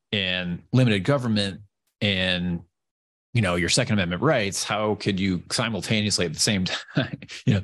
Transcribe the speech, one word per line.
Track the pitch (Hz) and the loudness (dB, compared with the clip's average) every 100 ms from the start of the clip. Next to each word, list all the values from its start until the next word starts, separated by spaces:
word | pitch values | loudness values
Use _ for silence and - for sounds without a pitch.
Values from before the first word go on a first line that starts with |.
| - | -6
and | 104 92 92 87 87 - | -2 0 -2 -2 -6 0
limited | 123 123 101 | 2 4 2
government | 90 143 123 107 98 90 - _ _ - | 2 0 2 0 0 -6 -16 _ _ -4
and, | 107 95 92 90 90 87 - _ _ _ _ _ _ | 0 0 0 0 0 -4 -6 _ _ _ _ _ _
you | 120 | 0
know, | 95 87 | 2 2
your | 82 | 2
Second | - 117 | 0 2
Amendment | 107 87 87 | 2 0 0
rights, | 139 139 98 90 | 2 2 0 -4
how | - 107 107 98 | -4 0 0 0
could | 110 95 | 0 0
you | 95 87 - | 0 -2 -4
simultaneously | - 117 101 - 110 104 92 87 | -4 -2 -2 0 0 2 0 -2
at | |
the | 78 | 0
same | - 101 90 | 0 0 0
<laughs> | - - - | -4 -4 -2
time, | 123 - - - - | -2 -6 -14 -4 2
you | |
know, | 104 | 2